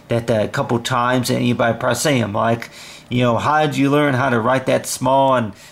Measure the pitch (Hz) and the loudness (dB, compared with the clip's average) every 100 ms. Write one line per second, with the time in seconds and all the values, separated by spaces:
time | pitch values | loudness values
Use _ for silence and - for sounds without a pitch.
0 | - 117 117 110 104 139 139 120 120 127 | -4 -2 0 0 0 -2 -2 -2 -2 -2
1 | 120 127 120 123 123 120 120 117 127 120 | 0 0 0 -2 0 0 0 0 -2 0
2 | 160 135 104 107 113 117 - - - - | 0 0 0 0 0 -2 -4 -16 -20 -20
3 | - 123 123 113 123 151 151 131 139 143 | -6 0 2 2 2 2 2 2 2 2
4 | 147 127 135 120 113 131 127 127 - - | 2 0 0 0 2 0 2 -2 -2 -4
5 | 131 135 135 127 110 - - | 0 2 2 2 -2 -8 -20